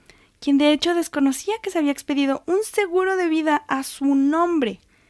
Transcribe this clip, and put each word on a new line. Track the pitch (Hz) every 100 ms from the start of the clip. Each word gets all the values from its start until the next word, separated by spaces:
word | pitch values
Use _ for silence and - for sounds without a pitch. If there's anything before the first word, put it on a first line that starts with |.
| _ _ _ _
quien | - 277
de | 294
hecho | 302 339
desconocía | 339 330 294 277 262 - 440
que | 403
se | 349
había | 294
expedido | 277 - 277 277 269 -
un | 359
seguro | 440 - 403 349 381 381
de | 349
vida | 320 311 294 -
a | 269
su | 269 - 277
nombre. | 277 277 320 349 339 233 190 _ _ _